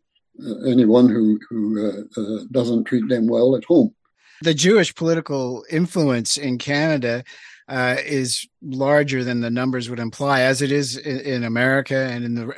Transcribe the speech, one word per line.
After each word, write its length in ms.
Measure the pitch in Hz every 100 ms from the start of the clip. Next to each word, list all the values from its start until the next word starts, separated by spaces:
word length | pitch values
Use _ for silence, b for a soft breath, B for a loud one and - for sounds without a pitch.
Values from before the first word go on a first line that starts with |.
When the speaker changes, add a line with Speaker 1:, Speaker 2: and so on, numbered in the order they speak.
| _ _ _ - 135
Speaker 1:
uh, 240 | 107 131
anyone 380 | 123 110 123 123
who, 320 | 117 107 107 -
who, 400 | 113 107 107 107
uh, 320 | 98 - 117
uh, 240 | 104 107 -
doesn't 320 | 127 120 120
treat 240 | - 123 107
them 180 | 120 113
well 300 | 117 123 127
at 80 |
home. 300 | - 175 110 - _ _ b b
Speaker 2:
The 100 | 165
Jewish 420 | 147 180 214 160
political 680 | - 165 165 156 139 127 123 -
influence 680 | 156 175 185 147 120 107 -
in 220 | 139 123
Canada, 680 | 143 143 160 147 120 120 B B B B -
uh, 280 | 135 127 131
is 420 | 139 139 127 - - _
larger 640 | 147 131 139 147 143 131
than 160 | 123 120
the 100 | 117
numbers 380 | 120 131 127 117
would 100 | 120
imply, 440 | 113 - 139 135
as 180 | 131 131
it 100 | 139
is 280 | 143 131 127
in, 220 | 151 131
in 240 | 143 127
America 520 | 117 117 131 135 131 135
and 260 | 131 120
in 120 | 120
the, 140 | 117 117